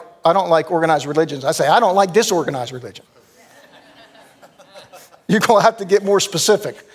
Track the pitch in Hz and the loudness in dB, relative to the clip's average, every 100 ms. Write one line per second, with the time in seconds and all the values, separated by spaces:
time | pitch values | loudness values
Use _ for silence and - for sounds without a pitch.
0 | - _ 160 190 180 165 156 170 165 151 | -8 _ 0 0 2 0 0 -2 0 -2
1 | 139 147 156 139 135 160 143 202 214 190 | -2 -2 -2 -4 -6 -2 2 2 2 2
2 | 196 202 - 180 131 139 120 127 117 - | 2 2 0 -2 -4 -6 -10 -12 -16 -20
3 | _ _ _ _ _ - _ - _ - | _ _ _ _ _ -20 _ -20 _ -20
4 | - 220 - _ 185 _ 190 196 - - | -20 -20 -20 _ -20 _ -20 -20 -20 -20
5 | - _ - 180 - 208 226 220 185 202 | -20 _ -4 -2 2 4 4 0 -2 0
6 | 196 196 - 165 - 202 139 - - | 2 -2 -2 -4 0 0 -2 -14 -20